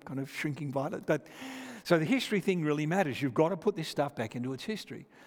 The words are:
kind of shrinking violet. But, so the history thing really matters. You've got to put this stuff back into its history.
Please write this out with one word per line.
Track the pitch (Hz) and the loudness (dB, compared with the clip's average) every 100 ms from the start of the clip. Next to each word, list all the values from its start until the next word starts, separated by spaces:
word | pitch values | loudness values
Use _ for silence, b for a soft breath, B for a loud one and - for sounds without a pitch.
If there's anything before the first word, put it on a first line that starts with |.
| - | -8
kind | 135 | -6
of | 135 | -6
shrinking | - 156 135 143 | -4 -4 -4 -4
violet. | 135 147 - | -4 -4 -4
But, | - 156 - B B B B B | 2 0 0 B B B B B
so | - 170 | 4 4
the | 156 | 6
history | 262 - 208 | 2 2 0
thing | 202 180 | 2 2
really | 151 147 151 | 2 2 2
matters. | 190 160 113 | 2 2 0
You've | 139 | 0
got | 151 160 | 4 4
to | 185 | 4
put | 214 180 | 0 0
this | 156 | -2
stuff | - 143 - | -2 -2 -2
back | 110 123 | -6 -4
into | 127 | -4
its | 131 | -6
history. | - 214 - - - B | -6 -6 -6 -14 -14 B